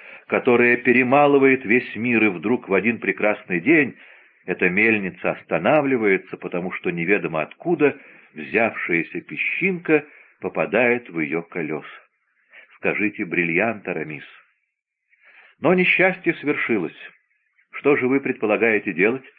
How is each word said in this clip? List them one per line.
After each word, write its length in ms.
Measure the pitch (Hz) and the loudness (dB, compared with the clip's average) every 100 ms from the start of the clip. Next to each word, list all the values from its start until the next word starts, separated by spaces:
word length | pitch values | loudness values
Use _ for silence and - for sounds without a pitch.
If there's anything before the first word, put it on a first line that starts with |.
| - - - | -20 -20 -4
которая 480 | 104 127 120 120 120 | 0 4 4 4 4
перемалывает 880 | 123 120 123 139 147 143 135 131 | 4 2 4 4 6 6 6 4
весь 300 | 113 120 - 104 | 2 0 0 -6
мир, 280 | 120 117 | -2 2
и 40 | 107 | 2
вдруг 400 | 87 98 120 - | 0 -2 -2 0
в 60 | |
один 260 | 95 107 113 | 0 0 -2
прекрасный 600 | 98 92 104 101 - 90 | -4 0 -2 -2 -4 -2
день 360 | 98 160 123 - - - _ _ - | 2 2 2 -6 -20 -20 _ _ -8
эта 240 | 87 92 | -2 0
мельница 600 | 92 113 110 92 85 92 | 2 2 0 -2 -6 -6
останавливается, 1040 | 78 - 85 101 156 139 127 104 92 - - | -6 -4 -2 2 2 2 0 2 0 -2 -12
потому 340 | 90 90 90 | -8 -6 -6
что 180 | - 92 | -6 -6
неведомо 520 | 85 85 101 82 78 | -4 0 -2 0 -4
откуда 560 | 76 - 165 160 143 139 - - _ | -6 -6 -4 2 0 0 -12 -20 _
взявшаяся 840 | 78 71 101 113 - - 85 - 87 | -16 -4 -2 -2 -2 -4 -2 -4 -10
песчинка 840 | - - - - 190 175 170 151 147 - _ _ | -10 -8 -6 -4 -4 -4 0 0 0 -16 _ _
попадает 680 | 95 90 78 104 120 120 120 | -6 -4 0 2 2 0 -4
в 80 | 82 | -6
её 240 | 73 80 | -4 -4
колёса. 460 | - 90 76 76 - - _ _ _ _ _ - - - | -6 -8 -6 -8 -10 -20 _ _ _ _ _ -20 -20 -6
Скажите, 480 | 90 78 104 104 | -4 -2 -4 -4
бриллиант, 640 | 92 80 85 85 113 107 92 | -4 -2 0 0 -2 -4 -8
Арамис". 360 | 82 76 73 - - _ _ _ _ _ _ _ _ _ - - _ | -8 -8 -12 -16 -20 _ _ _ _ _ _ _ _ _ -20 -20 _
Но 140 | 147 | 2
несчастье 600 | 185 180 - 185 180 175 | 2 2 2 2 0 -4
свершилось. 600 | 156 139 147 - 107 78 - - _ _ _ _ _ _ | -4 -4 -4 -2 -2 -2 -8 -20 _ _ _ _ _ _
Что 240 | - 139 131 | -4 0 2
же 120 | 127 | 2
вы 100 | 139 | 0
предполагаете 720 | 131 127 107 101 113 104 101 | -2 -2 0 2 2 2 -2
делать? 320 | 82 101 131 - | 0 0 0 -8